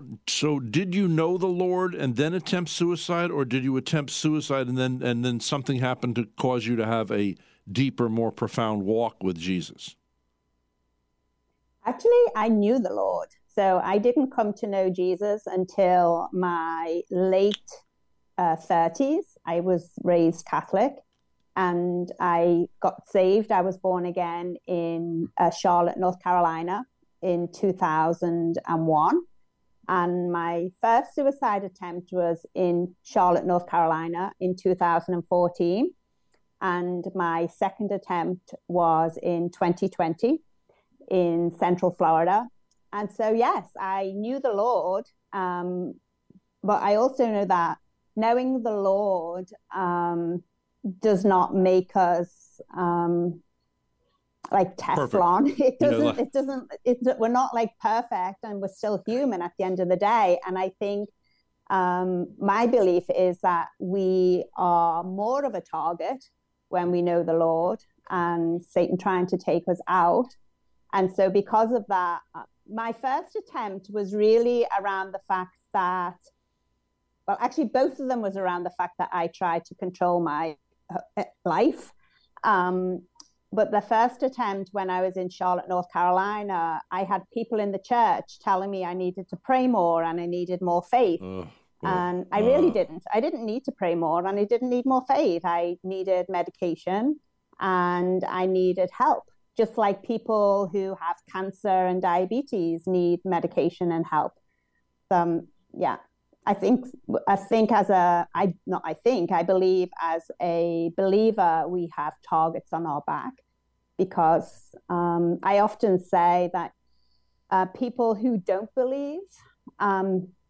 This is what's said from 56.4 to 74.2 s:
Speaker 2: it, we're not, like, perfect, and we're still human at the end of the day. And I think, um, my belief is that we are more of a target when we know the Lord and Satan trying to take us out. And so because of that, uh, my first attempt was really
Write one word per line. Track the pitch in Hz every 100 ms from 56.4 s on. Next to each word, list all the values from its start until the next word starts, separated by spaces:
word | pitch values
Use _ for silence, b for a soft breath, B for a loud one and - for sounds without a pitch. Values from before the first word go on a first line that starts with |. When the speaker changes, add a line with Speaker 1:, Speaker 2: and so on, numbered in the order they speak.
| 269 262 - -
Speaker 2:
it, | - 247 247 -
we're | 226
not, | 247 262
like, | 233 226 -
perfect, | 226 220 240 202 185 196
and | 220 202
we're | 190
still | - 214 196 208
human | 240 277 190
at | 175 -
the |
end | 185 185
of | 175
the | 180
day. | 202 233 196 175 185
And | 185
I | 190 185
think, | 202 202 208 _ _ _ _ _ -
um, | 190 180 180 185 180 - -
my | 202 202 240
belief | 233 185 175 - -
is | 185 175
that | 185 170 - -
we | 185 196 185 185 180 180 - -
are | 180 175 170 165
more | 185 190 214 269
of | 277
a | 190
target | - 160 156 170 170 262 - _ _ _ _
when | 185 175
we | 180
know | 175 170
the | 170
Lord | 165 165 165 175 220 _ _ -
and | 185 170 170 165 170
Satan | - 185 175 180
trying | 202 180 185
to | 185
take | - 170 175
us | 175 -
out. | 185 170 175 254 - _ _ _ _ _
And | 196 185
so | 185 190
because | 202 202 220 226
of | 240 202
that, | 190 180 170 -
uh, | 160 - _ -
my | 220 226
first | 233 262 285 370 440
attempt | - 302 214 196 190
was | 208 196
really | 208